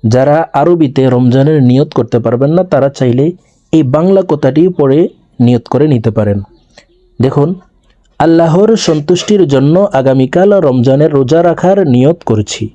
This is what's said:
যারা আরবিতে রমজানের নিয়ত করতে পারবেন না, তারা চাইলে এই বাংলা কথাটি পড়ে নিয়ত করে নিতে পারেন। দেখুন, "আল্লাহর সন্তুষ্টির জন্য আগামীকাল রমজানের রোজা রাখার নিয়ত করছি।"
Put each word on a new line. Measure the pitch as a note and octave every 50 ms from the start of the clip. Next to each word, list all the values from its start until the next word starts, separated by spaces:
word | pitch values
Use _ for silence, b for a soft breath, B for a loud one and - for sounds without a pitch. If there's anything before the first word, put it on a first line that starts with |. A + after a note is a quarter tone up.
| -
যারা | A2 A2+ B2+ C3+ C#3+ D3 D#3 E3 - _
আরবিতে | D3 C#3+ E3 F3 E3+ D#3 C#3 - C3+ C3
রমজানের | C3 B2+ B2 B2+ B2 A#2+ C3+ C3+ D3 D#3 D3+ C3+
নিয়ত | B2 B2 C3 D3+ D3 -
করতে | - A#2+ - - A#2+
পারবেন | - A#2 A2+ A#2+ C3+ C#3+
না, | D#3 F3 F3+
তারা | F#3 - C#3 C3 C#3
চাইলে | C#3 - C3 B2+ A#2 B2 C#3 E3 F3+ b b b b b b _ -
এই | D#3+ D3+
বাংলা | B2 B2+ D3+ E3 F#3 G3 F#3+ F3+
কথাটি | F#3 A#3+ F3+ - C3+ C3 D3+ E3+ F#3
পড়ে | F3+ - D3 C3+ C3+ D3+ F3 A3+ - _ _ _ _ _
নিয়ত | B2 A#2+ B2 A#2 - -
করে | - B2+ C#3+ D#3
নিতে | C#3+ A#2+ G#2+ A#2+
পারেন। | G#2+ A2 G#2+ G#2 G2+ G2 G2 _ _ _ _ b b b b b _ _ _ _ _ _
দেখুন, | A#2 C3+ - D3 C#3+ D#3+ F#3+ F#3+ - _ _ _ _ _ _ _ _ _ _ _
"আল্লাহর | D3 D#3+ E3 E3 E3+ E3 D#3 F3+ G#3 G#3+ A3+
সন্তুষ্টির | G#3+ - - E3 D#3 D3 D3+ F3+ F3 - - G#3 G3+ F#3 D3+
জন্য | C#3 C3+ C3+ C#3+ D#3+ F3+ G3+ - -
আগামীকাল | C3+ C3 C3+ C3 C3+ C3 B2+ - F3 F#3 G3+ G3+ G3
রমজানের | E3+ D3 B2+ B2+ A#2 C3 C3+ C#3 D3+ D#3+ D3+
রোজা | C#3 C3+ B2 D3+ E3 E3+
রাখার | F3 E3 D#3 - F3 G3 G3+ G3 D3+
নিয়ত | B2 B2 B2+ C#3+ F3 F3+ -
করছি।" | - A2+ G#2+ G2+ - - - A2 G#2 -